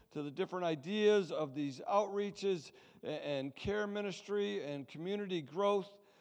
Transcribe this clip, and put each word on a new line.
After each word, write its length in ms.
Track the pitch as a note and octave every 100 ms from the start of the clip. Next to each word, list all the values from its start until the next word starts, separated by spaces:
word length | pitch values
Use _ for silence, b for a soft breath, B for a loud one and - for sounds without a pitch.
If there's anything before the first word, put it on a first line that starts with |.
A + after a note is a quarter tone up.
| B
to 100 | D3+
the 80 | D3
different 340 | C#3 F#3 F3+ F3
ideas 640 | D#3+ C#3+ G#3+ G#3 G#3 E3+
of 220 | E3 D3+
these 260 | C3+ C#3+ B2+
outreaches 880 | - G3+ G3+ G3+ G3+ - G3 F#3 - - B B
a-, 40 | -
and 480 | D3+ D3 C#3 C#3 -
care 300 | - G#3 G#3
ministry 760 | G3+ G#3 F3 - G#3 G3+ G3+
and 240 | C#3 C#3+ C3
community 540 | D3 E3+ G#3 G3+ F3+
growth. 500 | C3+ D3+ G3+ G3+ F#3 - b b